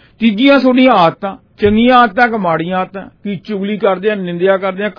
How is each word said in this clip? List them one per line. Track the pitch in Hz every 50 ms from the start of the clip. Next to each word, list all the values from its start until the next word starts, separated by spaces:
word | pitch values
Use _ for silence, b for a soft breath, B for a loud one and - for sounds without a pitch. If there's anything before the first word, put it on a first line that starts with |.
| b b b b
ਤੀਜੀਆਂ | 220 233 208 196 262 277 277 277
ਤੁਹਾਡੀਆਂ | 262 262 254 254 254 254
ਆਦਤਾਂ, | 240 196 175 165 - - - 196 190 - _ _ _ _
ਚੰਗੀਆਂ | 220 208 208 220 233 247 254 247
ਆਦਤਾਂ | 240 233 180 214 247 240
ਕਿ | 220 226
ਮਾੜੀਆਂ | 190 175 165 160 165 175 185 185
ਆਦਤਾਂ, | 185 185 - 196 185 -
ਕੀ | _ _ _ 202 202
ਚੁਗਲੀ | 175 - - 214 196 196 202 214 196
ਕਰਦੇ | 214 202 190 180 185 214
ਆ, | 214
ਨਿੰਦਿਆ | 202 185 175 175 175 175 190 190 190
ਕਰਦੇ | 190 196 190 185 202
ਆ, | 208 196